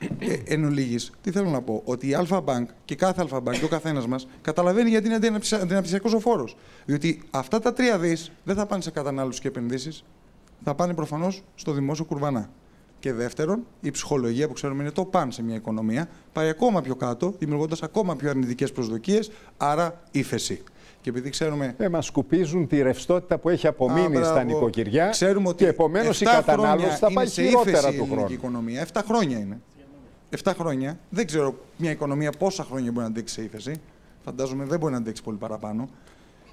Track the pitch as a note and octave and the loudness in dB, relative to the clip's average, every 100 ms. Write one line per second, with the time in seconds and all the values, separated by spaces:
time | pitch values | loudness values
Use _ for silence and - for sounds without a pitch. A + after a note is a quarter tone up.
0 | - - A3 C#3+ A2+ D3+ D3+ C#3+ C3 A#2 | -8 -6 -2 -2 -2 0 0 0 -2 -4
1 | - - - F3+ F#3+ C#3 A#2 G#2+ - B2 | -6 -10 -4 -2 0 -2 -2 -4 -4 -4
2 | C3+ C#3 F3 F#3+ C#3+ B2+ A#2+ - - D3 | -2 0 2 0 0 -2 -2 -8 -10 0
3 | F#3 F3+ E3 C3 A#2+ B2 D#3 D#3+ D#3+ D3 | 2 2 -2 -2 -2 -2 0 -2 -2 -2
4 | A#2 C3 B2+ - - D#3 F3 G3 A#3 A3 | -2 -4 -8 -10 -4 2 4 4 4 4
5 | G#3+ A3+ A3+ G#3 - G#3+ F#3 G3 E3 F#3+ | 2 2 2 0 0 0 2 0 2 0
6 | A#3 A3 G#3+ A3 A#2 - - - - C#3+ | 2 2 4 2 0 -8 -20 -12 -4 0
7 | D#3+ - - C3+ B2+ A3 A#3+ A#3+ B3 G3+ | 0 -2 -4 -6 0 0 0 2 2 2
8 | E3+ E3 - - - G3 G3+ G3+ D#3+ D#3 | 2 -2 -6 -10 -4 -2 -2 -2 -4 -4
9 | C#3+ C3+ C3 A#2+ C3+ C3 A#2+ C3 C#3 D#3 | -4 -2 -4 -4 -6 -4 -4 -4 -6 -12
10 | - - _ _ - - - C#3+ F3 E3 | -18 -20 _ _ -20 -10 -4 0 0 -2
11 | D3+ D3+ F3+ F#3+ - - - C#3+ C#3 D3+ | -4 -2 -2 -4 -10 -10 -4 -2 0 -2
12 | D#3+ D3 D3 B2+ G#2 - _ - _ - | -4 -2 -2 -2 -4 -12 _ -20 _ -8
13 | C3+ A#2 A#2+ - D#3 G#3 A#3 - F3 - | -4 -2 -4 -2 -2 -2 -6 -10 -8 -6
14 | - D3 A#2+ A#2 D3 B2+ C#3+ C#3 C#3+ D3+ | -2 0 0 0 -2 -4 -6 -4 -4 -4
15 | F#3 F#3 C#3 A#2 A2+ A2 A2+ A2 A2 A#2 | 0 0 0 -2 -6 -4 -4 -2 -2 -2
16 | E3+ - - - D#3 D#3 B3 F#3+ C3 B2 | -4 -10 -8 -2 0 2 2 2 0 -2
17 | B2+ A#2+ F3 - D3 D3 D#3 D#3+ D#3+ G#3+ | -4 -2 -4 -2 -2 -2 -2 -4 -4 -2
18 | F#3+ C#3+ C#3+ C3+ B2+ A#2+ C#3 - A#2 A2+ | 0 0 -2 0 0 0 -2 -2 -4 -4
19 | A2 G#3 G#3+ - - - C#3+ D3+ E3+ E3+ | 0 0 0 -8 -20 -4 0 2 0 -4
20 | - C#3+ B2+ A2+ - B2 - - - - | -6 -4 -2 -2 -4 -8 -12 -20 -20 -14
21 | - A#2+ C3 C3 D#3+ D3 C3+ A#2+ G#3 E3+ | -8 -6 -6 -2 -2 0 -2 -2 0 0
22 | C3 - - E3 E3+ F3+ D3+ D3 C3 B2+ | -2 0 2 2 2 0 2 4 4 2
23 | - F3+ F3+ D#3+ E3 F3 D#3+ - B2+ D#3+ | 2 2 2 0 2 2 2 2 2 4
24 | F3+ C#3+ - D#3 B2 D#3 A#2+ G#2 G#2 B2+ | 4 4 4 4 2 2 0 0 2 2
25 | F3+ A3 F#3+ G3 F#3+ F3 F#3+ - D#3+ F3+ | 2 4 2 4 2 4 4 4 2 2
26 | A#3 G3+ G#3+ A#3+ - D3 - - F3+ D3 | 2 4 6 6 6 4 6 4 2 4
27 | G#3+ F#3 A#3+ F#3 F3 A#3+ G#3+ F3 C#3 C#3 | 4 4 2 2 4 6 6 4 4 2
28 | G#2+ G#2+ G2+ B2+ B2+ A#2+ A2+ B2 E3 G#3+ | 0 0 -2 -2 -6 -4 -4 -4 -4 -4
29 | G3+ A#3 F3 A#2 G2+ A2+ - - - - | 0 2 2 0 -4 -8 -14 -20 -20 -20
30 | - - - - - F3 E3 C3 C3+ E3+ | -20 -20 -12 -4 -2 0 -2 -2 -4 -8
31 | - F3+ G3 D#3 C#3 B2 - - E3+ D3+ | -8 -4 -2 2 0 -2 -10 -6 -4 -2
32 | C#3+ C#3+ D3+ D3 F#3+ F#3+ C#3 C3 A#2+ A#2+ | -2 -2 -2 0 -2 -2 -6 -4 -2 -2
33 | A2+ A2 A2 - A2 G#2+ G#2 D#3 - - | -4 -6 -8 -8 -8 -10 -10 -10 -12 -20
34 | - - - B2+ C3+ C3+ C#3 E3+ D#3 B2+ | -20 -18 -12 -6 -4 -4 -4 -2 0 -2
35 | A2 G#2+ - G#2+ A2 G#2+ G#2+ G#2+ C3+ - | -4 -8 -8 -8 -8 -8 -6 -6 -8 -12
36 | - - - - - | -20 -20 -20 -20 -20